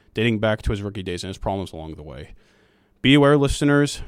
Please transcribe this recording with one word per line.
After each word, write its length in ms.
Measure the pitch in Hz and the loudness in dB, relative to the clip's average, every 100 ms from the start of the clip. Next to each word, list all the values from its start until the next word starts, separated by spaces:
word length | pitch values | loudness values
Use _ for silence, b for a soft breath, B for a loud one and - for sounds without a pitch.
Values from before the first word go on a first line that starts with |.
| b | b
dating 240 | - 117 107 | -4 -2 0
back 240 | 110 107 | -2 -2
to 80 | - | -4
his 140 | 104 | -6
rookie 180 | 101 101 | -8 -10
days 220 | 92 87 | -8 -8
and 60 | 95 | -10
his 100 | 92 | -8
problems 340 | 107 98 90 | -6 -6 -8
along 220 | 82 78 80 | -12 -14 -16
the 80 | |
way. 320 | 76 64 - - b b b b b b | -16 -16 -18 -20 b b b b b b
Be 140 | 127 143 | 4 6
aware, 240 | 143 147 | 6 4
listeners, 640 | 139 - 143 143 143 - | 2 0 2 2 2 -4